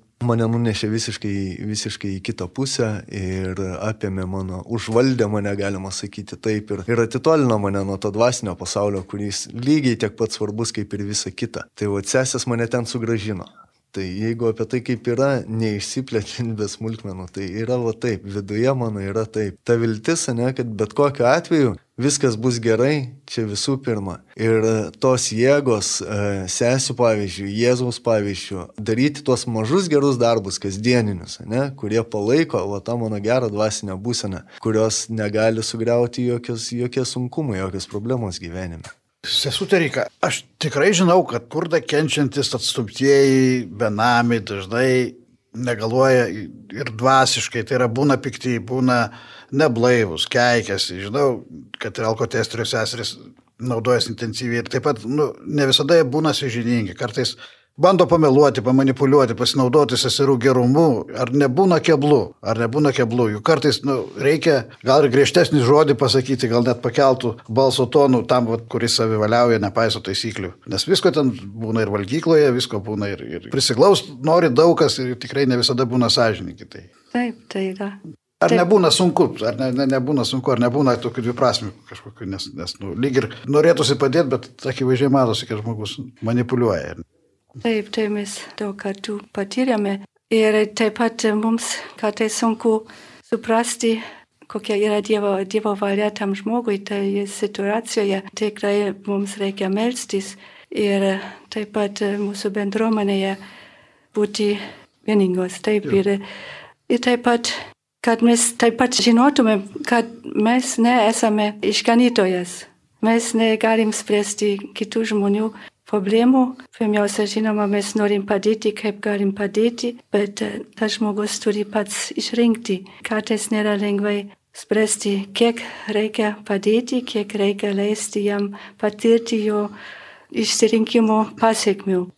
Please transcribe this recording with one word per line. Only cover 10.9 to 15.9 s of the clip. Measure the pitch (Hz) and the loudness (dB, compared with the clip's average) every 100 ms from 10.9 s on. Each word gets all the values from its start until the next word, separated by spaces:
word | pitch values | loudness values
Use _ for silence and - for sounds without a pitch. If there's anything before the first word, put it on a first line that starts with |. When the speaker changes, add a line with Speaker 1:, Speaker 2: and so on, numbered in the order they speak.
| 104 | -6
Speaker 1:
ir | 101 | -6
visa | 104 - | -6 -6
kita. | - 113 - - - | -8 -8 -8 -14 -6
Tai | 104 | -4
vat | 101 98 | -4 0
sesės | 131 127 123 123 | 0 0 -4 -4
mane | 117 117 | -2 -2
ten | 123 | -2
sugrąžino. | 117 123 113 113 107 95 - - _ _ _ | -4 -4 -2 -2 -4 -8 -10 -20 _ _ _
Tai | 98 | -10
jeigu | 92 95 110 117 117 | -8 -4 -4 -2 -2
apie | 113 110 | -2 -4
tai, | 127 | -4
kaip | 110 113 123 | -4 -4 -2
yra, | 120 139 127 - | 0 0 0 -4
neišsiplečiant | 113 110 104 - | -2 -2 -2 -6